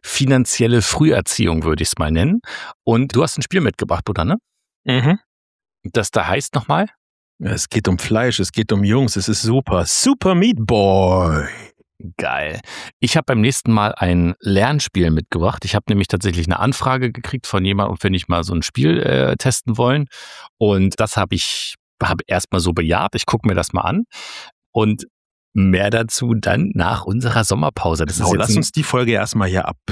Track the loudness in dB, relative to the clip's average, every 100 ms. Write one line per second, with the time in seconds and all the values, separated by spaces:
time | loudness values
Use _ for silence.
0 | -8 -2 2 2 2 2 2 4 2 2
1 | 2 2 0 -2 0 0 0 0 -2 -2
2 | 0 2 2 0 -4 -16 -16 -8 0 0
3 | 2 0 0 -2 -2 0 0 -2 -4 -4
4 | -2 -2 0 -2 _ _ _ _ -2 0
5 | 2 0 _ _ _ _ _ _ -4 -2
6 | 0 0 0 -2 -2 -6 -2 0 -2 _
7 | _ _ _ -8 -6 -4 -2 -2 0 -2
8 | 0 0 2 0 -4 -2 -2 0 2 2
9 | 2 -2 -2 -2 0 0 0 -2 0 0
10 | 2 2 2 2 2 0 2 4 4 4
11 | 4 4 2 0 -4 -10 -20 _ _ _
12 | -18 -8 -6 -4 -6 -8 -14 -18 -18 -4
13 | 0 0 0 2 2 0 2 2 2 0
14 | 2 4 2 0 0 2 4 0 -2 0
15 | 2 2 0 -2 -2 -2 -2 -2 0 0
16 | 0 0 0 -2 0 0 0 -2 -2 0
17 | -2 -4 -8 -8 -4 -2 0 0 0 0
18 | 0 0 0 -2 0 -2 -2 0 2 2
19 | 2 2 2 0 0 -2 -2 0 2 2
20 | -2 -8 -20 -20 -18 0 2 4 2 0
21 | -2 0 -2 -2 -2 -6 -8 -14 _ -6
22 | -4 -4 -2 -2 0 -2 0 0 0 0
23 | 0 -4 -2 -2 0 0 -2 -2 -2 -2
24 | -4 -8 -16 -18 -20 _ _ 0 0 0
25 | -6 _ _ _ _ 2 4 4 2 0
26 | -2 -4 -2 0 0 0 0 0 0 -2
27 | -2 -2 0 0 0 0 -2 -2 -2 0
28 | -2 0 0 2 2 0 0 -2 -2 0
29 | 0 0 0 0 0 0 -4 -8 -8